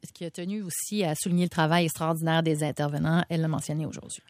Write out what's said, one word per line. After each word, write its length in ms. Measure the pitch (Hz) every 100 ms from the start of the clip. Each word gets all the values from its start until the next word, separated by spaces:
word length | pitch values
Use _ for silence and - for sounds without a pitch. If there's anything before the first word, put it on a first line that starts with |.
| -
qui 100 | -
a 80 | 170
tenu 300 | - 175 214
aussi 420 | 185 - - 208
à 100 | 170
souligner 300 | 156 190 175
le 60 | 180
travail 340 | - 156 170
extraordinaire 580 | 165 - 160 165 165 165
des 220 | 165 151
intervenants, 580 | 151 139 147 147 156 170 170
elle 140 | 170
l'a 80 | 160
mentionné 360 | 151 - 151 -
aujourd'hui. 360 | - - -